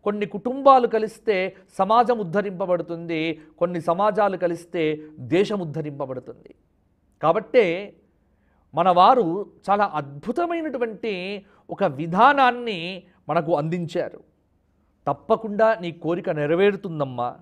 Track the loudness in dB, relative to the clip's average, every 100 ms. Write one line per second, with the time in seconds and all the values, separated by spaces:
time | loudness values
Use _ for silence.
0 | -4 -4 -6 -6 -6 2 6 6 6 -2
1 | -4 -6 -2 0 -2 -8 _ -4 2 4
2 | 4 0 -2 -2 -4 -6 -2 -2 -2 -10
3 | -6 -4 -4 -6 -14 _ -4 -2 -4 0
4 | 0 2 0 0 -4 -4 -8 -2 -2 -2
5 | -10 -16 -2 0 0 -2 -6 -8 -10 -8
6 | -10 -10 -12 -20 -20 _ _ _ _ _
7 | _ _ 0 0 2 4 4 0 -8 _
8 | _ _ _ _ _ _ _ 0 4 8
9 | 8 6 2 -2 -8 _ -2 0 0 -2
10 | -8 -12 -6 -4 -4 -4 -6 -6 -6 -6
11 | -8 -6 -8 -10 -14 _ -18 -4 -4 -2
12 | -4 4 6 6 2 2 -6 -6 -8 -12
13 | _ _ -2 -2 2 0 0 -4 -4 -4
14 | -6 -10 _ _ _ _ _ _ _ _
15 | -6 -6 -2 -2 -2 0 2 2 -4 -6
16 | -4 -4 -4 -4 0 2 2 0 -8 -6
17 | -6 -4 -6 -8